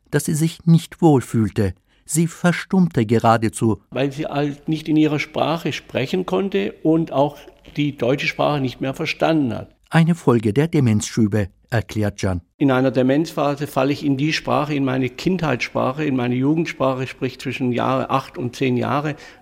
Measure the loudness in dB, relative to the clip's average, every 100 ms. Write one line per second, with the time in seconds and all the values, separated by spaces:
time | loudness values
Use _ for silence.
0 | _ -4 -2 -2 -2 0 4 4 2 2
1 | 4 4 2 0 0 0 -2 -4 _ _
2 | -4 -2 -2 0 0 0 0 2 2 2
3 | 2 4 4 4 2 0 0 0 _ -4
4 | -4 -4 -6 -2 -4 -4 -4 -4 0 2
5 | 2 0 -4 -2 -2 -2 -4 -8 -6 -4
6 | -2 -2 -2 -2 -2 -2 -4 -2 2 2
7 | 2 0 0 -2 -20 -20 -10 -4 -4 -2
8 | 0 0 -2 -2 0 0 -4 -4 -6 -4
9 | -6 0 2 2 0 -4 -10 _ -2 2
10 | 2 2 2 2 2 2 2 2 4 2
11 | 0 0 2 2 -4 _ _ -4 -2 -4
12 | -4 -2 -4 -4 -8 0 2 2 2 2
13 | 2 2 -2 -2 -2 -2 -4 0 0 0
14 | -2 0 -2 -2 -2 -2 -2 -2 -2 -2
15 | -4 -4 -2 -2 -2 -4 -4 -2 -2 -2
16 | -2 -2 -2 0 0 0 -2 -2 -2 -2
17 | -6 -6 -8 -6 -8 -4 -2 0 0 -2
18 | -2 -4 -4 -8 -8 -4 -2 0 -2 -2
19 | -4 -8 -14 -12